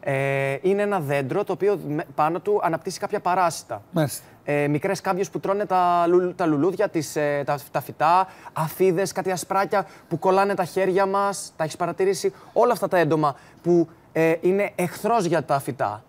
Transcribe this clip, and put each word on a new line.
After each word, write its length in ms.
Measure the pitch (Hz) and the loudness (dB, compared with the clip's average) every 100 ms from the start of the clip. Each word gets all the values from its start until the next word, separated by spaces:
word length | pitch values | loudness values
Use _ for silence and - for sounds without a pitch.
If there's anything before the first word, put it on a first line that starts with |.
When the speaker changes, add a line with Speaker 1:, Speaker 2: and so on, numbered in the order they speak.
Speaker 1:
Ε, 560 | - 135 139 139 135 139 | -4 -2 0 0 -2 -2
είναι 200 | 180 202 | 0 0
ένα 180 | 208 196 | 0 -2
δέντρο 440 | 143 139 131 175 | -2 -2 0 -2
το 80 | 208 | -2
οποίο 280 | - 202 202 151 | -2 0 0 -2
με-, 160 | 147 - | -6 -4
πάνω 260 | 135 156 175 | -2 0 0
του 200 | - 202 | -2 0
αναπτύσσει 360 | 175 165 - - | 0 -2 -6 -8
κάποια 220 | 202 208 | -6 -4
παράσιτα. 640 | 180 180 170 160 - 107 - | 0 2 2 -2 -8 -12 -4
Speaker 2:
Μάλιστα. 320 | 170 147 - - - | -2 -2 -4 -16 -12
Speaker 1:
Ε, 240 | - 147 147 | -4 0 0
μικρές 320 | 147 190 190 | 0 -2 -2
κάμπιες 300 | 185 185 190 | -2 -2 -4
που 100 | 165 | -4
τρώνε 240 | 190 202 | -2 -2
τα 400 | 208 185 180 175 170 | 0 2 2 2 4
λου-, 260 | 180 180 | 4 2
τα 120 | 170 170 | 0 0
λουλούδια, 420 | 151 170 185 208 | 2 2 2 0
τις, 280 | 165 139 160 | -2 -4 -2
ε, 260 | 147 143 143 | -2 -2 -2
τα, 120 | 143 - | -4 -4
τα 100 | 151 | -8
φυτά, 480 | 135 - 151 175 185 - - | -6 0 4 4 2 -6 -10
αφίδες, 600 | - 156 - 190 170 190 | -6 -4 2 2 2 0
κάτι 180 | - 185 | -2 -4
ασπράκια 560 | 180 - 190 196 208 - - - | -4 -2 -2 0 -2 -4 -8 -8
που 100 | 151 | -2
κολλάνε 360 | 190 190 196 | 2 4 2
τα 100 | 196 | 0
χέρια 420 | 175 190 190 185 196 | -2 0 0 2 2
μας. 460 | 196 202 196 - - | 2 0 -2 -8 -6
Τα 80 | |
έχεις 120 | 156 - | -6 -4
παρατηρήσει; 560 | 170 165 190 190 196 - - | -4 0 0 0 -2 -4 -4
Όλα 200 | - 240 | 2 2
αυτά 160 | 214 185 | 2 0
τα 100 | 180 | 2
έντομα 380 | 160 160 147 - - - | 4 2 0 -2 -10 -6
που, 260 | 175 175 165 - - | 2 2 2 -4 -6
ε, 220 | 160 160 165 | 0 2 2
είναι 300 | 180 196 202 | 2 0 0
εχθρός 500 | - 175 - 214 233 | -2 -4 -2 0 0
για 200 | 170 160 | 2 0
τα 160 | 135 139 | 0 -2
φυτά. 420 | 143 127 113 107 | -2 -4 -4 -4